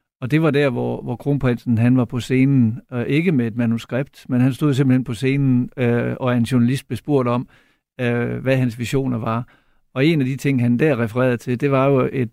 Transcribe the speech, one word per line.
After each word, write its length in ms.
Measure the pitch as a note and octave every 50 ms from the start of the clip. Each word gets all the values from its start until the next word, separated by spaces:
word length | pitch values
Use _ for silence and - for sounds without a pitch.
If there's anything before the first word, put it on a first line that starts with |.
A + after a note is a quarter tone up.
| _ _ _ -
Og 100 | C3 A#2+
det 100 | D3 D#3
var 100 | E3 D#3
der, 180 | B2+ C#3+ D3 C#3
hvor, 320 | A#2+ B2 B2 A#2+ A#2+ -
hvor 140 | - C3 B2
kronprinsen, 600 | - - C#3+ C#3+ C#3 - B2+ A#2+ A#2 - B2+ A#2
han 200 | A2 A#2 B2 B2+
var 80 | B2+ B2
på 140 | - - B2
scenen, 600 | A2 - C3 C3 C3 C#3 C#3 C3 A#2+ A2 A2 - - - B2+
øh, 120 | A#2+ A#2
ikke 260 | - C#3 D3+ E3 F#3+
med 160 | E3 B2+ A#2
et 80 | A#2 G2+
manuskript, 720 | A#2+ A#2+ A2+ A2+ A2+ - - B2+ B2 C#3 - _ - - -
men 120 | C3 B2
han 120 | B2+ C3+ B2
stod 200 | - D3+ D3 C3+
simpelthen 300 | B2+ C#3+ C3 B2+ C3 A#2+
på 100 | B2+ A#2+
scenen, 560 | - C3+ C3 C3+ C#3+ C#3 C3+ B2+ B2 B2 - -
øh, 380 | - B2 A#2+ A#2+ A#2+ A#2+ B2 A#2+ -
og 180 | C3 B2+ B2
en 60 | B2 A#2
journalist 440 | - C3 B2 A#2 A#2+ C3+ C3 -
blev 100 | - B2
spurgt 300 | A2 - - D3 C3+ B2
om, 200 | A#2+ A#2+ B2 A2+ - _ _ _ _ _ _ _ _ _ -
øh, 360 | B2+ A#2+ A#2+ A#2+ A#2+ B2 A#2+
hvad 200 | A#2+ A#2 B2+ C3
hans 220 | C3 B2+ B2 A2+ B2
visioner 380 | A#2+ G#2+ - C3+ C3+ C3 B2
var. 300 | A2+ A#2 A#2 A2+ A#2 A#2+ - _ _ _ _ _ _ _ _ -
Og 120 | B2+ C3+
en 140 | D#3+ E3+ D3+
af 60 | C3
de 100 | B2+ C#3
ting, 260 | B2+ - C#3+ C#3 B2
han 180 | A#2+ A#2 A#2+ A#2+
der 200 | D#3 D#3+ C#3 A2+
refererede 380 | A#2+ G#2+ G#2+ B2 B2+ C3 B2
til, 240 | A#2 - C3 B2 A#2+
det 100 | D3 C#3+
var 160 | C#3 C3 C3+ C#3
jo 200 | C#3 C3 B2 - -
et, 160 | C3+ B2 A2